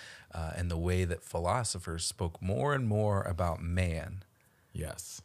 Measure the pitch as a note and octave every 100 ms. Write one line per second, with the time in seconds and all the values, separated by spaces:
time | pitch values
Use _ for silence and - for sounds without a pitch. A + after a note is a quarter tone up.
0 | - - - E2 D#2+ D#2+ F2 E2 F2+ F#2
1 | F2 F2 - E2+ F2 A#2+ A2+ F#2 F2 E2
2 | - - F2 - F#2 A#2 C#3 C#3 A#2 G#2
3 | G#2+ G2 - F2 F2 E2 E2 F2+ F2 D#2+
4 | - F#2+ - _ _ _ _ - D#2 -
5 | - -